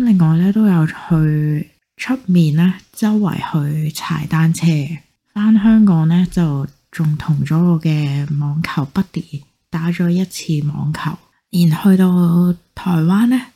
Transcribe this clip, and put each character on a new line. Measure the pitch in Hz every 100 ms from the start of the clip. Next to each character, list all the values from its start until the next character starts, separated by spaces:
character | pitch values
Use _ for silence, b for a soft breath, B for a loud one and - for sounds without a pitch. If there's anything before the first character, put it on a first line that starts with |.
另 | 240 190
外 | 160 160
呢， | 185
都 | 202 214
有 | 175 156
去 | - - 160 156 151 151 151 - _ _ -
出 | - 262 185
面 | 175 156 151
呢， | 180 190 - -
周 | 220 214
圍 | 208 -
去 | - 156 143 156 156
踩 | - - 160 -
單 | 160 160 165
車。 | 165 156 143 160 - _ _ 208
返 | 214 220
香 | 208 220 208
港 | 165 160
呢， | 170 180
就 | - 165 143 139 - _
仲 | - 156 151
同 | - 143 139
咗 | 156
我 | 175 170
嘅 | 160 151 147 139 143 147
網 | 143 147
球 | 170 - 135 -
buddy | 190 - - 139 - _ _
打 | 165 165
咗 | 175 175
一 | 175 185
次 | - - 151 147
網 | 143 143 156
球， | 156 - _ _ _
然 | 175 170 156
去 | 202 185
到 | 185 180 175 170 175 175 _ -
台 | - 170
灣 | 160 196 240
呢， | 254 254